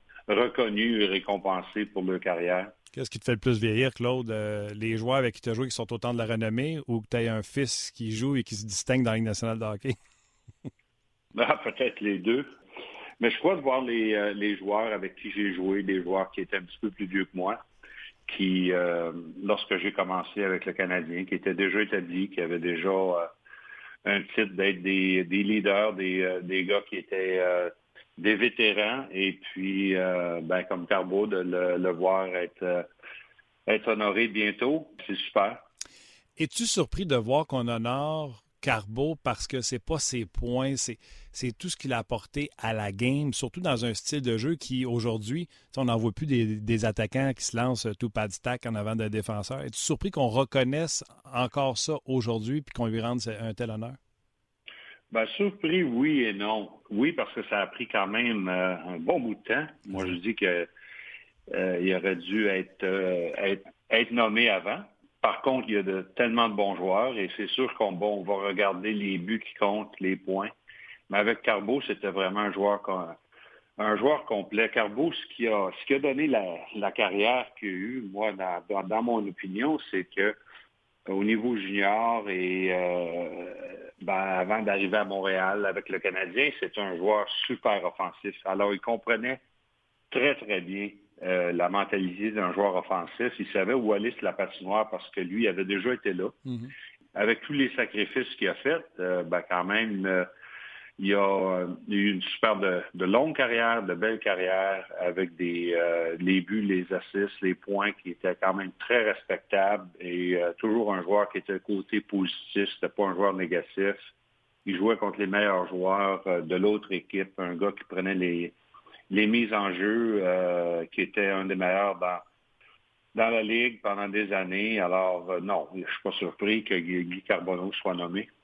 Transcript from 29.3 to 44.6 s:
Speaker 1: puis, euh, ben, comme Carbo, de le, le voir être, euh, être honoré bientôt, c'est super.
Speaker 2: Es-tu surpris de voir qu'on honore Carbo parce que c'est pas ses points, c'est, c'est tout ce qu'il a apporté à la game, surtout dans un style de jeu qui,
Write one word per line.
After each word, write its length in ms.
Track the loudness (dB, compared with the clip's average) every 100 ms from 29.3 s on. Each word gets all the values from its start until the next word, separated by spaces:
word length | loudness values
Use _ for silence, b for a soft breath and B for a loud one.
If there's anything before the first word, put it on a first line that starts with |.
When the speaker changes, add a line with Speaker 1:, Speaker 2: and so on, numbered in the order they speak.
Speaker 1:
puis, 600 | -2 -10 -6 -2 0 2 2
euh, 440 | 2 0 0 -2
ben, 220 | 0 -2
comme 240 | 0 -4 0
Carbo, 400 | 0 2 2 2
de 100 | 0
le, 400 | 0 0 2 2
le 140 | 2
voir 340 | 2 4 4 2
être, 360 | -2 -4 -4
euh, 180 | -2 -2 -4 _ B B B B _ _ 0
être 220 | 0 2
honoré 380 | 0 2 2 0
bientôt, 600 | 0 -2 0 0 0 -4 -16 -8
c'est 120 | -6
super. 400 | 0 2 2 -2 -16 -18 B B B B B -6
Speaker 2:
Es-tu 280 | -4 -2 -2
surpris 400 | 0 0 -2 0
de 100 | 0
voir 300 | 2 0 2
qu'on 220 | -2 -2
honore 720 | -2 -2 -2 -2 -4 -6 -10 _ -6
Carbo 540 | 0 0 0 -2 0 0
parce 220 | -2 -2 -4
que 160 | -4
c'est 220 | -4 -4
pas 160 | -2 -2
ses 260 | -2 -4 -4
points, 500 | -4 -2 0 0 -2
c'est, 220 | -4 -8 b b b
c'est 240 | -6 -6 -6
tout 140 | -8
ce 80 | -6
qu'il 160 | -2
a 60 | -2
apporté 500 | -2 -6 -4 -6 -6 -4
à 160 | -2
la 180 | -2 -2
game, 400 | 0 2 2 0
surtout 300 | -2 -6 -4
dans 240 | 0 0 0
un 80 |
style 300 | -4 -4 -2
de 140 | 0 0
jeu 180 | 0
qui, 320 | -2